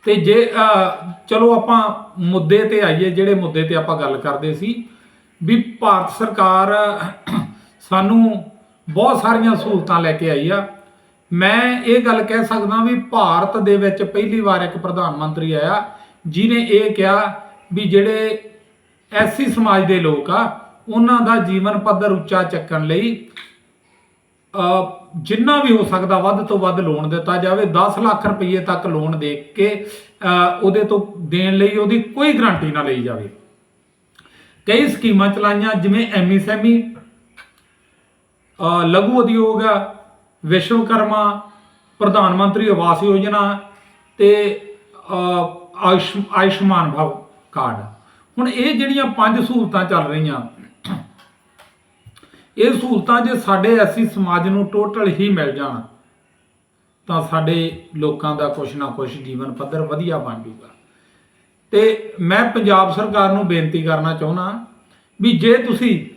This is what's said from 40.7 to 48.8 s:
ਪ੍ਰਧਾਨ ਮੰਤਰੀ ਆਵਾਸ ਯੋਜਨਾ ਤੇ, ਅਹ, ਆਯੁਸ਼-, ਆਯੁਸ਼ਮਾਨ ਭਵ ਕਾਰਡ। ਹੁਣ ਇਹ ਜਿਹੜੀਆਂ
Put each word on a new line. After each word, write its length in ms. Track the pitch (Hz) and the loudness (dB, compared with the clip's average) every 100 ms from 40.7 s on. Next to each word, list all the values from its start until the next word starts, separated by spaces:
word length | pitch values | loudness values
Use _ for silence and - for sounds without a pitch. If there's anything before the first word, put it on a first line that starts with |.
| 226 214 226 208 214 208 202 - - _ _ _ _ | 0 2 0 0 0 0 -2 -12 -20 _ _ _ _
ਪ੍ਰਧਾਨ 360 | 202 208 185 | 2 4 2
ਮੰਤਰੀ 340 | 180 202 208 220 | 2 2 2 0
ਆਵਾਸ 340 | 175 170 170 | 2 2 2
ਯੋਜਨਾ 560 | 202 196 208 208 202 202 - - _ _ _ - | 2 2 2 0 -2 -4 -12 -20 _ _ _ 2
ਤੇ, 420 | 202 208 202 208 - - _ - - | 4 4 2 -4 -12 -20 _ -20 -8
ਅਹ, 520 | 180 180 180 170 - - - | -4 -2 -2 -4 -8 -20 -4
ਆਯੁਸ਼-, 460 | 180 190 - 202 202 | 2 2 0 -6 -2
ਆਯੁਸ਼ਮਾਨ 580 | 196 190 - 196 180 156 | 0 0 2 2 2 0
ਭਵ 340 | 139 156 - - _ _ | -2 -4 -4 -16 _ _
ਕਾਰਡ। 240 | 143 127 107 104 - _ _ _ - | -6 -6 -6 -12 -20 _ _ _ -4
ਹੁਣ 100 | 247 | -4
ਇਹ 260 | 247 277 | 0 0
ਜਿਹੜੀਆਂ 300 | 233 | 0